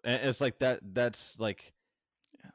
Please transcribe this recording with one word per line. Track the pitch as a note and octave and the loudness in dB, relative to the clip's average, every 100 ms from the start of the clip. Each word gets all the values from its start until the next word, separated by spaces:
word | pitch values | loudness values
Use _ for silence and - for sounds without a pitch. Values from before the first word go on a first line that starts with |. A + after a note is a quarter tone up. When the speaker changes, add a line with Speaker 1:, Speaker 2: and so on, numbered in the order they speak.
Speaker 1:
And | - B2 C3 | -2 0 0
it's | A#2+ | 2
like | C3+ - | 0 2
that, | B2+ B2 G2 G2 | 2 2 -2 0
that's, | A#2+ G#2+ - - | 2 0 -10 -4
like, | A2 G2 - _ _ _ _ _ _ | -4 -4 -10 _ _ _ _ _ _
Speaker 2:
Yeah. | - - | -20 -20